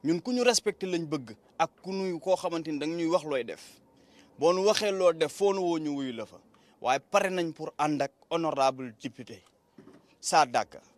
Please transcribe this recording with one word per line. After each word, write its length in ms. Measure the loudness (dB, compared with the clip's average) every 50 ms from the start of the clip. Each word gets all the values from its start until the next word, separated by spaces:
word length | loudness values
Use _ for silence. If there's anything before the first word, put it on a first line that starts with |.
| 0
Ñun 160 | -2 -2 -2
ku 100 | -2 -4 -2
ñu 80 | 2 2
respecté 420 | 4 2 2 0 -2 -4 -4 -4 -2
lañ 140 | -2 -2 -2
bëgg 220 | -2 -4 -6 -6 -8 -16 _ _ _ _ _
ak 120 | -2 -2 _ _ -10
ku 80 | -8 -6
nuy 240 | -4 -4 -4 -6 -6
koo 160 | 0 0 0
xamante 360 | 0 0 -4 -4 -4 -4 -4
ni 80 | -6 -4
danga 160 | -4 -4 -4
ñuy 80 | -2 -2 0 0
wax 100 | 0 0
looy 200 | 0 -4 -4 -4
def. 180 | -6 -10 -14 -14 -20 -20 -20 _ _ _ _ _ _ -20 -20 -20 _ _ 2
Boo 120 | 2 4 4
nu 120 | 4 4
waxee 260 | 4 4 4 2 0
loo 220 | 0 4 4 4 4
def, 180 | 4 0 -2
foo 220 | 0 2 2 2 2
nu 80 | 2
woo 160 | 0 0 0
ñu 140 | 0 -2 -4 -4
wuyu 160 | -4 -4 -6 -6
la 120 | -8 -10
fa. 120 | -12 -14 -20 _ _ _ _ _ _ _ _
Waaye 180 | 0 0 0 0 -2 _
pare 180 | 0 0 2 2
nañ 240 | -2 -2 -2 -4 -6
pour 160 | -8 -12 -12 -4
ànd 240 | -2 -2 0 0 0
ak 100 | -2 -4 _ _ -10 _
honorable 640 | -2 -2 0 0 0 2 2 2 2 0 -12 -12 -14 _
député 420 | -12 -12 -12 -12 -18 -16 -18 -20 _ _ _ _ _ _ _ -20 -20 -20 -20 -20 _ _ _ _
Sadaka. 600 | -6 2 4 4 4 4 2 -2 -2 -2 -8 -20 -20 -20 _